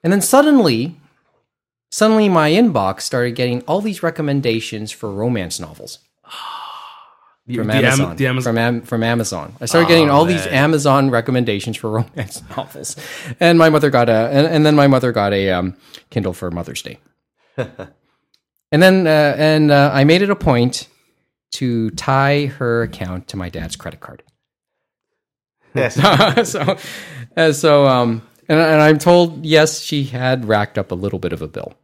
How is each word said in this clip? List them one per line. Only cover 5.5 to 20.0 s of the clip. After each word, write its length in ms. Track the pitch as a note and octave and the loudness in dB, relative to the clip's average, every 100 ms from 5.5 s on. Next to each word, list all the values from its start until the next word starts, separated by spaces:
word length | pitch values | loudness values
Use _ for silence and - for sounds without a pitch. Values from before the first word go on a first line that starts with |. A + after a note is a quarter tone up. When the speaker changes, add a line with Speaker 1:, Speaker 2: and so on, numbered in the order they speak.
| - | -10
Speaker 1:
novels. 400 | E2 - G#1 - _ _ | -14 -16 -20 -20 _ _
Speaker 2:
<gasps> 40 | _ - - - - - - - - _ _ _ - | _ -18 -14 -14 -16 -18 -20 -20 -20 _ _ _ -10
The, 100 | B2 | -6
Speaker 1:
From 100 | A2 | -2
Speaker 2:
the 80 | |
Am-, 100 | - | 0
Speaker 1:
Amazon. 320 | B2 C3+ F2 E2 | 2 0 -2 -2
Speaker 2:
the 100 | C3 | -4
Amazon. 260 | B2+ B2 | -2 -2
Speaker 1:
From 40 | A#2 | -2
Am-, 220 | A#2 A#2+ | -2 -2
from 220 | A#2 A2+ | -6 -4
Amazon. 520 | A2+ A#2 A2 F2 D2 A2 | -2 -2 -4 -8 -12 -12
I 60 | A#2 | -2
started 200 | E3 E3+ | 0 4
getting 220 | E3 D3+ | 4 4
Speaker 2:
Oh, 60 | |
Speaker 1:
all 100 | C#3+ | 4
these 220 | E3+ E3+ F#2 | 2 0 -2
Speaker 2:
man. 80 | |
Speaker 1:
Amazon 560 | C3+ D3 D#3 C#3+ C3+ C3+ | 0 0 2 2 2 2
recommendations 640 | A#2+ A2+ B2+ A2+ G2+ A2+ G#2+ | 0 0 -2 -2 -4 -6 -8
for 140 | A2+ | -4
<laughs> 80 | A2 | -4
romance 420 | A2+ - G2 - - - | -4 -8 -12 -12 -12 -12
novels. 400 | - - - - - - D3+ A#2+ | -12 -14 -16 -14 -16 -16 -14 0
And 200 | E3+ E3+ | 4 6
my 100 | D#3+ | 6
mother 220 | D3+ C#3+ | 4 2
got 180 | C3 A#2 | 2 2
a, 220 | A2 A#2 | 2 2
and, 140 | C#3 D#3+ | 0 2
and 180 | D#3+ | 2
then 100 | D3+ | 4
my 120 | D3+ C#3 | 4 4
mother 260 | C3 B2+ | 4 2
got 220 | A2 G2+ | -2 0
a, 160 | G2+ G2 | 0 0
um, 260 | F2+ F#2 F#2 _ - _ | -2 -4 -8 _ -20 _
Kindle 240 | A#2+ F#2+ | -6 -6
for 180 | E2 F2+ | -8 -10
Mother's 300 | F2 E2 - | -8 -10 -12
Day. 180 | - - _ _ _ | -14 -20 _ _ _
Speaker 3:
<laughs> 300 | _ _ - A#2+ - F#2 _ _ _ _ _ _ _ _ | _ _ -12 -12 -12 -20 _ _ _ _ _ _ _ _
Speaker 1:
And 100 | D3 | 4
then, 240 | F#3 F#3+ E3 | 4 4 2
uh, 280 | D3+ D3 C#3 | 2 0 0
and, 340 | D#3 D#3 D3+ | 2 2 4
uh, 200 | C#3+ C#3+ | 4 4
I 120 | C#3 | 4